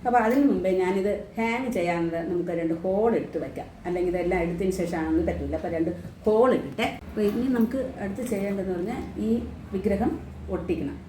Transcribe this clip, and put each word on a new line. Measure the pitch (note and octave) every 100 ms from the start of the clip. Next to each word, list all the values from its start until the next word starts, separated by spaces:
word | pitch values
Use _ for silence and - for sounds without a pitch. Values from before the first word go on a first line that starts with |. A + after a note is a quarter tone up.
| B3
അപ്പോൾ | A#3+ A3
അതിന് | C4 C#4+
മുമ്പേ | F#3 F#3 F#3
ഞാനിത് | F3+ G3 F#3+ G3 - -
ഹാങ് | A3+ A#3 B3+ G3
ചെയ്യാനുള്ള | F3 E3+ E3+ E3 E3
നമുക്ക് | F3 F3 E3+
രണ്ട് | E3 E3
ഹോൾ | F#3 F#3+ A3+ F#3+
ഇട്ട് | C#3 E3
വയ്ക്കാം, | C3+ - D3 - F3
അല്ലെങ്കിൽ | F3+ F3+
ഇതെല്ലാം | F3 F3 F#3 E3+
എടുത്തതിന് | F3 F#3+ F3+
ശേഷമാണെന്ന് | E3+ E3+ D#3+ D#3+ F3
പറ്റില്ല. | C3+ C#3 D#3
അപ്പോൾ | F3 E3
രണ്ട് | E3 E3 - - -
ഹോൾ | G#3+ B3+ G#3+
ഇട്ടിട്ടെ. | D3 - A#3 - -
അപ്പോൾ | - G#3
ഇനി | A3 C4 B3
നമുക്ക് | A3+ C4+ B3+ -
അടുത്ത് | G3+ G3 A#3
ചെയ്യേണ്ടതെന്ന് | G3+ G3 G3 F#3+ F3+
പറഞ്ഞാൽ | F#3+ B3+ - - G#3+
ഈ | A#3 A#3+ - - F#3+
വിഗ്രഹം | G3 G3 A#3+ E4 - - - F3+
ഒട്ടിക്കണം. | - D#3+ C#3+ B2+